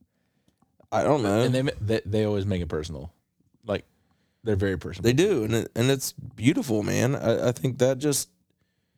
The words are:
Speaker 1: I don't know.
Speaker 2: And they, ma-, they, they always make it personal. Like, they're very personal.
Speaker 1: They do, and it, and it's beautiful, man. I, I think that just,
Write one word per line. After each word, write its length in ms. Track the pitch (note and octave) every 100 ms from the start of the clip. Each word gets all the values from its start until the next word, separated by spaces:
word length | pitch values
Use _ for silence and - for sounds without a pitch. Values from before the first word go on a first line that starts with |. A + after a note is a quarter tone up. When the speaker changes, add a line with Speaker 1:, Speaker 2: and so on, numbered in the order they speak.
| _ _ _ _ _ _ _ _ _
Speaker 1:
I 120 | A2
don't 200 | F2 C#3+
know. 200 | G2+ G#2
Speaker 2:
And 120 | B2+ B2+
they, 60 |
ma-, 80 | C#3 -
they, 180 | G#2 A2+ -
they 180 | G#2+ G#2+
always 220 | G#2 G2
make 160 | F#2
it 60 | E2
personal. 440 | E2 D#2 C#2+ F2 - _ _ _ _ A2
Like, 180 | G2 - _ _ _ _ _
they're 140 | G#2+ G2+
very 220 | G2 F2+
personal. 240 | - F#2 A2+
Speaker 1:
They 80 |
do, 320 | B2+ G3 E3 C3
and 100 | A2+
it, 160 | - -
and 140 | B2+
it's 220 | C3+ -
beautiful, 720 | - - - A2+ F3+ E3 A2
man. 320 | F#2+ G2 A#2 C#3+
I, 340 | G2 A2+ A#2+
I 40 |
think 240 | A#2+ C#3 A#2+
that 200 | B2+ C3
just, 320 | D3 C3+ - _ _ _ _ _ _